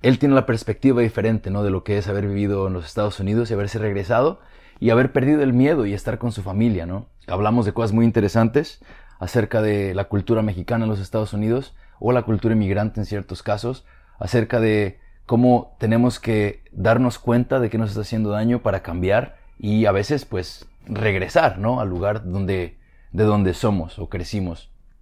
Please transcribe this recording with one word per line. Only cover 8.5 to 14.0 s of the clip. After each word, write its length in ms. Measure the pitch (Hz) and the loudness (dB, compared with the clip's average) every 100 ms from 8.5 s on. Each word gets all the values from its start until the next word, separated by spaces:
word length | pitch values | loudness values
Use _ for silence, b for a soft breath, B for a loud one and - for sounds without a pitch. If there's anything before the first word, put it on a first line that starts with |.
| 135 160 - B B B B | 2 -2 -10 B B B B
acerca 440 | 92 120 - 113 | -4 -2 0 0
de 320 | 107 104 98 | 2 0 0
la 100 | 92 | -4
cultura 380 | 98 101 92 113 | -2 -2 0 0
mexicana 420 | 107 92 - 117 | 0 -4 -4 -2
en 60 | 110 | 0
los 100 | 104 | -2
Estados 320 | 95 110 107 | -4 -4 -4
Unidos 420 | 104 107 120 139 - b b | -4 -2 -2 -4 -16 b b
o 140 | - | 0
la 120 | 123 | 0
cultura 300 | 113 104 113 | 0 0 2
inmigrante 460 | 110 98 98 107 - | 2 2 0 -2 -4
en 60 | 95 | -6
ciertos 360 | 104 92 92 | -6 -8 -10
casos, 440 | - 101 117 131 - b | -6 -4 -4 -8 -12 b